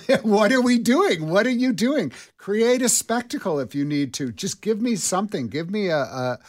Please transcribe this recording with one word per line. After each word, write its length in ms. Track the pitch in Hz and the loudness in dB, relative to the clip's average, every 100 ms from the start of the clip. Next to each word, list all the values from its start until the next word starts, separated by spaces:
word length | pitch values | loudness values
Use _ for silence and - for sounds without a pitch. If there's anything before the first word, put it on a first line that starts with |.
| - | 2
me, 60 | 262 | 0
<laughs> 60 | |
what 280 | 220 208 208 | 4 4 4
are 100 | 262 | 4
we 180 | 247 240 | 4 2
doing? 500 | 233 269 392 185 156 | 4 4 4 2 2
What 160 | 185 233 | 2 2
are 60 | |
you 200 | 240 254 | 2 0
doing? 400 | 180 233 294 151 - - _ | 2 0 0 -2 -8 -20 _
Create 440 | - 214 226 254 | -4 0 2 4
a 80 | 247 | 2
spectacle 680 | - - 233 233 277 196 147 | 0 0 -4 -4 -6 -4 -4
if 160 | 123 143 | -4 -4
you 100 | 143 | -2
need 280 | 147 139 - | -2 -4 -4
to. 160 | 131 | -8
Just 300 | 110 190 - | -6 -8 -6
give 200 | 208 220 | -4 -2
me 140 | 240 208 | -2 -2
something. 520 | - 180 202 165 117 | -2 -2 -2 -4 -6
Give 200 | 147 165 | -6 -6
me 200 | 214 190 | -4 -2
a, 80 | 156 | -2
a, 400 | 127 131 127 123 | -2 -4 -6 -6